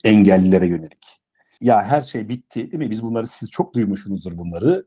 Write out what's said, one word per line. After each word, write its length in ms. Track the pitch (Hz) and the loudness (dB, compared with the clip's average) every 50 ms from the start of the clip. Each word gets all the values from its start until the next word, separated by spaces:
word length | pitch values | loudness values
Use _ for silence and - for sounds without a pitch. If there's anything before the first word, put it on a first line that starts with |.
| _ | _
engellilere 640 | 113 107 107 101 95 95 95 92 92 95 92 90 | 4 6 6 8 8 6 6 6 4 4 4 2
yönelik. 400 | 87 87 82 80 78 _ _ _ - - _ _ _ _ _ _ _ _ _ | 2 -2 -4 -6 -12 _ _ _ -20 -20 _ _ _ _ _ _ _ _ _
Ya 220 | - 120 117 104 101 | 0 2 2 2 2
her 200 | 104 135 151 139 | 2 -2 -2 -2
şey 260 | - - 120 110 104 | -4 -10 -10 -8 -8
bitti, 440 | 123 123 - _ - 120 113 - - | -10 -12 -12 _ -10 -10 -10 -8 -8
değil 120 | 156 151 | -8 -6
mi? 60 | 113 | -6
Biz 120 | 107 110 113 | -6 -6 -6
bunları, 240 | 113 117 117 110 | -6 -6 -6 -6
siz 240 | 110 - - - 104 | -6 -10 -12 -12 -14
çok 240 | - - - - _ | -6 -6 -6 -4 _
duymuşsunuzdur 640 | 120 113 98 98 98 - 95 98 98 - 92 85 85 | -2 -2 -2 -4 -6 -8 -10 -10 -10 -10 -12 -12 -10
bunları. 480 | 85 87 85 85 101 139 180 190 - | -10 -10 -8 -2 0 0 0 0 -2